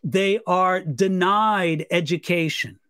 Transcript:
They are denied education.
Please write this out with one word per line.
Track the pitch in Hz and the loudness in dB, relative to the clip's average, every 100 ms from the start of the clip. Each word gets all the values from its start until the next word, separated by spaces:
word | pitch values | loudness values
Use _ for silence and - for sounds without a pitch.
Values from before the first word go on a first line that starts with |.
They | 151 190 196 208 196 | -2 0 0 -2 0
are | 180 185 185 | 2 2 0
denied | 180 123 190 190 180 208 220 208 175 160 - | -4 -2 0 2 2 4 2 2 0 -2 -2
education. | 175 156 170 - 175 160 - 107 95 | -2 -2 -4 -2 -2 -2 -4 -8 -12